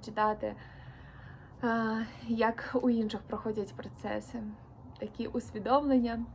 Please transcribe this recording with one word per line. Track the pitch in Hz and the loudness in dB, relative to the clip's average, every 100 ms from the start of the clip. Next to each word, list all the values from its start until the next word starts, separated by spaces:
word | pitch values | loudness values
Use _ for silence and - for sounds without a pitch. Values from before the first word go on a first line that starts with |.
читати, | - 214 214 214 107 208 - - - - - - - - - - | -6 2 2 4 -2 -6 -12 -16 -16 -16 -16 -16 -16 -16 -18 -4
а, | 240 226 220 220 220 - 233 | 0 2 2 0 -4 -8 -2
як | 226 220 233 - 254 | 4 4 4 0 2
у | 254 | 4
інших | 233 214 208 | 4 2 -2
проходять | - 208 226 214 196 | -4 -4 -2 -2 -2
процеси, | - 202 - 208 208 208 240 214 214 - - - - | -6 -12 -8 -4 -4 -4 -8 -8 -10 -16 -18 -18 -10
такі | 214 - 226 | -10 -6 -4
усвідомлення | 247 - 220 196 269 294 262 233 233 233 | -2 -4 -6 4 4 8 6 4 0 -6